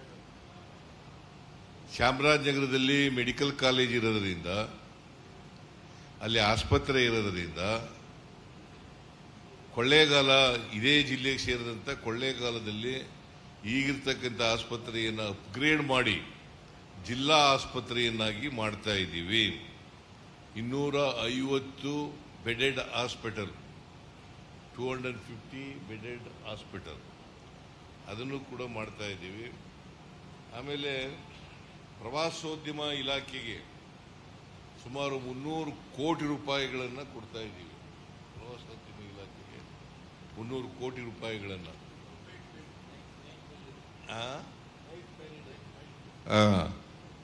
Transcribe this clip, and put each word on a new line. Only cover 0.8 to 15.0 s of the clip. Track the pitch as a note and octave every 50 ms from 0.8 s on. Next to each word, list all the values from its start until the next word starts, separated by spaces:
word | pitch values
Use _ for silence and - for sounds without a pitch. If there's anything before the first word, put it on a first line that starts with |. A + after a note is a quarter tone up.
| - - - - - - - - - - - - - - - - - - - - - - -
ಚಾಮರಾಜನಗರದಲ್ಲಿ | - A#2+ B2 C3 C3 C#3 D3+ D3+ D3 C3+ C#3+ C#3 C#3 C#3 B2+ C3 C3+ C3 C3 C#3+ C#3+ C#3+ C#3
ಮೆಡಿಕಲ್ | B2+ B2 A#2+ B2 A#2+ - C#3+ C#3+ C#3 C#3
ಕಾಲೇಜ್ | C3+ C3 B2+ B2+ B2+ A#2+ B2
ಇರೋದ್ರಿಂದ, | A#2+ A2 A2+ A2 G#2+ G2 G2 F2+ E2+ E2 F2 F#2+ G#2 A2 G#2+ - - - - - - - - - - - - - - - - - - - - - - - - - - - - - - G#2+
ಅಲ್ಲಿ | A2 A2+ A2+
ಆಸ್ಪತ್ರೆ | G#2 G#2 A2+ A2 - - C#3 C#3 C#3 - C3+ C3 B2
ಇರೋದ್ರಿಂದ, | A#2 A2+ A2+ G#2+ G2+ F2+ F2+ F2 E2+ D#2 E2 F#2 G#2 A2+ A2+ A#2+ A#2 - - - - - - - - - - - - - - - - - - - - - - - - - - - - - - - - - - - - -
ಕೊಳ್ಳೇಗಾಲ | A#2 A#2+ C3 D3 D#3 D#3 D3 C#3+ C#3+ C3+ C3+ C3+ C3+ C3+ B2+ B2 A#2 A2 G#2 G#2+
ಇದೇ | G#2+ A2+ C#3 D3 D3 C#3
ಜಿಲ್ಲೆಗೆ | A#2+ C3 B2+ B2+ C3+ C3 A#2+
ಸೇರಿದಂಥ | G2+ B2+ B2 A#2+ A#2 A#2 A#2 G#2 F#2+ C#3+
ಕೊಳ್ಳೇಗಾಲದಲ್ಲಿ | C#3 - - A#2 A2 A#2+ C3 C3+ B2+ A#2+ B2 A#2+ A#2 A2+ G#2 G#2+ G#2 G#2+ A2+ B2+ C3 C3+ C3 - - - - - - - - - - - G2+
ಈಗಿರ್ತಕ್ಕಂಥ | G#2+ A#2+ C3+ C#3 C#3 C#3 - - C3+ B2+ A2 A#2+ B2 A2+ A2 A#2
ಆಸ್ಪತ್ರೆಯನ್ನು | A2+ A2+ A#2 - - A#2+ A2+ A#2 A#2+ A2+ A2+